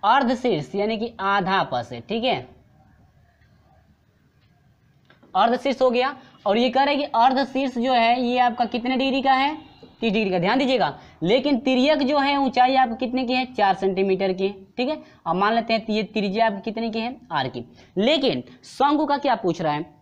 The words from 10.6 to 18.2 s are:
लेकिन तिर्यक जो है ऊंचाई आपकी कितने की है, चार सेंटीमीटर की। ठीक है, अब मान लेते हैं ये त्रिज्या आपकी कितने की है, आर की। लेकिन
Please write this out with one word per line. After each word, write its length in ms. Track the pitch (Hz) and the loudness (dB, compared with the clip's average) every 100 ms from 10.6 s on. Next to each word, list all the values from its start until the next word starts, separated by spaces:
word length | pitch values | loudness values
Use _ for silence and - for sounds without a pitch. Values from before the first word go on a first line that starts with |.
| 269 254 160 143 - - | 2 2 0 -4 -16 -6
लेकिन 360 | 165 247 269 269 | 0 2 2 0
तिर्यक 400 | 262 254 269 302 | 2 2 4 2
जो 180 | 269 294 | 2 0
है 180 | 269 277 | 0 0
ऊंचाई 360 | 269 - 254 269 | 0 2 2 4
आपकी 200 | 254 226 | 0 0
कितने 280 | 254 254 | -4 -4
की 80 | 247 | -2
है, 120 | 254 254 | -2 -4
चार 280 | - 202 | 0 0
सेंटीमीटर 580 | 190 190 185 196 185 196 | 2 0 0 0 0 0
की। 160 | 185 196 196 - - | -2 -4 -4 -16 -6
ठीक 120 | 254 | -4
है, 120 | 302 - - - | -4 -10 -12 -4
अब 100 | 170 | 0
मान 180 | 202 | 2
लेते 200 | 233 233 | 0 0
हैं 120 | 226 220 | -2 0
ये 140 | 214 | -4
त्रिज्या 420 | 214 220 202 196 226 | -2 -4 -4 0 0
आपकी 140 | 202 | 0
कितने 280 | 208 220 226 | -8 -6 -6
की 100 | 226 | -4
है, 160 | 226 262 - | -6 -8 -8
आर 160 | 156 131 | -4 -4
की। 160 | 127 117 - - - | -6 -14 -18 -12 -2
लेकिन 440 | 220 311 | 0 2